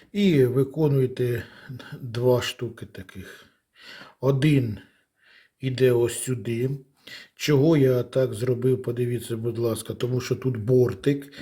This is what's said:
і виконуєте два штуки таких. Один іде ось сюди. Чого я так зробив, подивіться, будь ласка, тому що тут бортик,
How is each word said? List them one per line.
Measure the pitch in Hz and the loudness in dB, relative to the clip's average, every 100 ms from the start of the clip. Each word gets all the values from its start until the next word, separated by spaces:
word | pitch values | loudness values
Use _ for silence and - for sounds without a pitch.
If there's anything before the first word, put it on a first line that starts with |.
| - | -10
і | 202 202 147 | 0 2 4
виконуєте | 123 135 135 156 151 139 127 131 123 117 - - - 123 - - | 4 2 0 0 2 2 0 -2 -4 -4 -8 -18 -18 -18 -16 -14
два | 123 117 123 123 | -10 -2 2 2
штуки | - - 117 - 104 | 0 -6 -10 -10 -18
таких. | - 92 95 87 - - _ _ _ - - - - | -16 -18 -18 -20 -20 -20 _ _ _ -20 -20 -20 -4
Один | 131 139 156 139 117 98 - _ _ _ _ _ _ _ | 0 2 4 4 2 -6 -14 _ _ _ _ _ _ _
іде | 131 123 127 | -6 2 4
ось | 120 120 - | 4 2 -2
сюди. | - 123 113 117 131 139 - _ - - - | -6 -6 -4 -4 -4 -6 -14 _ -20 -20 -20
Чого | - - 143 151 156 | -6 0 4 4 6
я | 131 123 | 4 2
так | 120 131 127 | 0 0 -2
зробив, | 110 123 117 131 127 | -2 -2 0 0 0
подивіться, | 123 120 120 120 - 113 | -2 -4 -2 -4 -6 -6
будь | 113 110 | -6 -2
ласка, | 117 110 - | -2 -4 -6
тому | 101 123 123 | -6 -4 -2
що | - 123 | -4 -4
тут | 131 113 | -4 -2
бортик, | 107 127 120 101 139 143 - - | 2 4 4 0 -2 -2 -4 -18